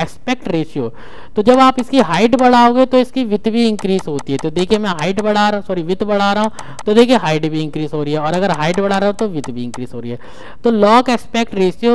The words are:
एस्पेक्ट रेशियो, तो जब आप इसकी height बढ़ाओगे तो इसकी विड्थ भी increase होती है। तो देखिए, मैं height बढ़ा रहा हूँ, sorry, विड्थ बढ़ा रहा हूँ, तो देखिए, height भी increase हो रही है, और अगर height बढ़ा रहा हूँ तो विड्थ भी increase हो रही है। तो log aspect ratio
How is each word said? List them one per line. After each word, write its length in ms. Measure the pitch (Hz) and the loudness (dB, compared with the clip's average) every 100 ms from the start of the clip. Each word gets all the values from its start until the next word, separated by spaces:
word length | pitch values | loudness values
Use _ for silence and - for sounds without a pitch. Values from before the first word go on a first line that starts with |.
एस्पेक्ट 480 | 165 - - 254 - | -8 -8 -6 -6 -4
रेशियो, 400 | 170 151 151 117 - - - - - | -4 -4 -6 -6 -8 -14 -14 -8 -2
तो 60 | |
जब 160 | 208 254 | 4 6
आप 200 | 262 254 | 6 4
इसकी 200 | 240 269 | 0 2
height 340 | 185 165 233 254 | 2 2 2 4
बढ़ाओगे 500 | 247 247 240 240 254 | 4 6 6 4 4
तो 120 | 254 | 2
इसकी 260 | 247 262 | 2 -2
विड्थ 240 | 240 202 220 | -2 -2 0
भी 180 | 220 233 | 0 0
increase 360 | 214 190 190 175 | 0 -2 -2 -2
होती 240 | 143 - | -6 -4
है। 60 | 139 | -4
तो 120 | 160 | -2
देखिए, 280 | 156 180 208 | -2 0 0
मैं 120 | 214 | 0
height 280 | 170 156 196 | -4 -4 -2
बढ़ा 280 | 214 208 208 | 0 2 2
रहा 100 | 208 | 0
हूँ, 80 | 196 | -4
sorry, 160 | 185 | -6
विड्थ 200 | 160 185 | -4 -4
बढ़ा 280 | 208 208 202 | -2 0 0
रहा 100 | 202 | 0
हूँ, 320 | 214 - - - - | -2 -4 -14 -8 0
तो 80 | |
देखिए, 220 | 214 240 254 | 4 6 4
height 280 | 165 156 156 | 2 -2 -2
भी 160 | 156 | -4
increase 300 | 156 151 151 | -6 -6 -6
हो 100 | 151 | -4
रही 120 | 147 | -4
है, 60 | 151 | -2
और 140 | 151 | -2
अगर 160 | 175 196 | 0 0
height 280 | 156 156 180 | 0 0 0
बढ़ा 180 | 196 196 | 0 0
रहा 100 | 202 | 0
हूँ 80 | 202 | -2
तो 120 | 220 | -4
विड्थ 220 | 165 135 | -4 -6
भी 140 | 120 | -6
increase 280 | 123 113 123 | -8 -8 -10
हो 60 | 123 | -8
रही 100 | 117 | -10
है। 80 | 120 - - - - | -10 -12 -16 -14 -4
तो 60 | 240 | 0
log 380 | 220 202 226 254 | 4 6 6 4
aspect 440 | 233 - 233 226 196 | -2 -2 -4 -2 0
ratio 360 | 185 170 233 | 0 0 2